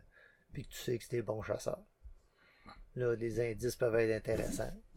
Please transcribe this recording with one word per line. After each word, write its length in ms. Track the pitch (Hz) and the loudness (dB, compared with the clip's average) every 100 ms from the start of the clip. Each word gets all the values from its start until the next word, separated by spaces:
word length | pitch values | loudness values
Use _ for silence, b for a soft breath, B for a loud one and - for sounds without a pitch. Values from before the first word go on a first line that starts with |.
| - b b b b | -16 b b b b
puis 120 | 143 117 | -10 -8
que 40 | |
tu 60 | - | -6
sais 200 | - 120 | 0 0
que 60 | |
c'est 120 | - 120 | 0 -2
des 60 | |
bons 200 | 110 110 | 0 -2
chasseurs. 380 | 101 - - - - _ - - - b b b b b - 123 | 0 0 0 -4 -8 _ -18 -18 -20 b b b b b -12 -2
Là, 180 | 120 | 0
les 260 | 113 113 110 | 2 0 0
indices 360 | 120 104 120 - | 0 0 -2 2
peuvent 200 | 123 113 | 4 6
être 180 | 110 110 | 4 2
intéressants. 560 | - 110 - - - 202 - | 2 0 0 -2 -4 -6 -14